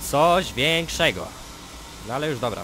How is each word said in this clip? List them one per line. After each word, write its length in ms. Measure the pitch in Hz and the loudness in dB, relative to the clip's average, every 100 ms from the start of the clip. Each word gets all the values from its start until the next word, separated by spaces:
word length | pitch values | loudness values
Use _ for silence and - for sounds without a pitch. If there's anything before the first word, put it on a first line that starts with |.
| - | 0
Coś 420 | 143 165 175 180 | 4 6 6 2
większego. 720 | - 143 165 165 - 160 90 80 - - - - - - - 101 | 0 2 2 0 2 2 2 -8 -12 -16 -16 -16 -16 -16 -14 -6
No 60 | |
ale 160 | 127 151 | -4 -2
już 80 | 131 | 0
dobra, 220 | 123 95 | 0 0